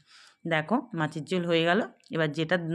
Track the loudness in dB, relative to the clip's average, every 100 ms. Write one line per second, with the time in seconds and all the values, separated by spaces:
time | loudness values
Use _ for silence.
0 | _ -20 -20 _ -2 -2 0 -2 -2 -4
1 | -2 -4 -4 -2 2 2 4 2 0 -8
2 | -6 -2 0 0 0 0 0